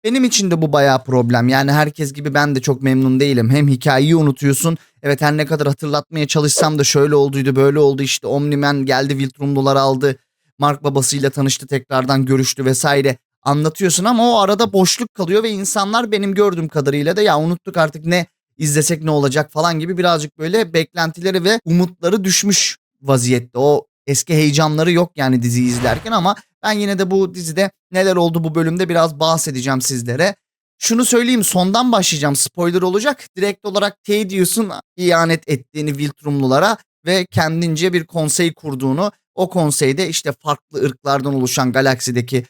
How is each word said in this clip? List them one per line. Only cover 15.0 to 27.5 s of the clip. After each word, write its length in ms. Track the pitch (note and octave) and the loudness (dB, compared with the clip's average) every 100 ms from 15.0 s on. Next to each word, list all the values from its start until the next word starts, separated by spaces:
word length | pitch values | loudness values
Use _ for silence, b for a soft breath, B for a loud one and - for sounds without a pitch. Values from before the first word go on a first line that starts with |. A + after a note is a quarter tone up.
| A#3 | -6
kalıyor 300 | - F3 G3+ | -6 -2 0
ve 60 | A3+ | 0
insanlar 640 | G3+ G3 G#3+ G3 A3+ A#3 | -4 -4 -4 -2 -2 -2
benim 220 | G#3 G3 | -2 -2
gördüğüm 340 | G3 G#3 F3 D#3+ | 0 0 0 -4
kadarıyla 500 | D#3 C#3 C#3+ D3 F3+ | -2 -2 0 -2 0
da 40 | |
"Ya 180 | G#3 D3+ | 2 2
unuttuk 380 | D#3+ F3 - F3 | 0 -4 -4 -2
artık, 280 | D#3+ D#3 D#3+ | -2 -2 -2
ne 200 | F3 E3+ _ _ _ | -2 -2 _ _ _
izlesek 460 | D3+ D3+ D3+ D#3+ | 0 0 0 -2
ne 80 | D#3 | 0
olacak?" 400 | D3 C#3+ C#3+ D3+ | 0 2 0 -2
falan 280 | D3+ E3+ D#3+ | -2 -2 -2
gibi 180 | E3 F3+ | -4 -2
birazcık 400 | F3+ E3 D3 - | 0 0 -4 -8
böyle 360 | D#3+ G#3+ F#3 | -2 -2 0
beklentileri 680 | E3 D#3+ F3 D#3+ E3 F3+ F#3 | -2 -2 -4 -6 -2 -2 0
ve 160 | F3 A3+ E3+ | 0 0 2
umutları 580 | F3 F3+ - E3+ G#3 | 2 2 -2 -2 0
düşmüş 540 | F#3+ E3+ G3+ F3+ - - _ _ | 0 0 0 0 -2 -6 _ _
vaziyette. 580 | C3+ C3+ A#2+ B2 A#2+ B2 | 0 0 2 -2 -2 0
O 280 | C#3+ D3 - _ - | 2 2 -2 _ -4
eski 260 | C#3 - | -4 0
heyecanları 580 | D#3 D3+ C#3+ D#3 D3+ E3 | 2 2 2 0 2 2
yok 200 | E3+ E3+ - | 2 0 -2
yani 260 | C3 B2+ | 0 2
diziyi 260 | A#2+ A#2+ B2 | 0 0 0
izlerken 440 | A#2+ B2 A2+ A3 | 0 -2 -2 -2
ama 240 | A3 F3 A3 B _ | -2 0 -4 B _
ben 80 | G#3 | -4
yine 280 | G#3 G3+ G3 | -2 -2 -2
de 120 | F#3+ | 0
bu 220 | G3 F#3 | 0 0
dizide 380 | F3+ E3 | -4 -6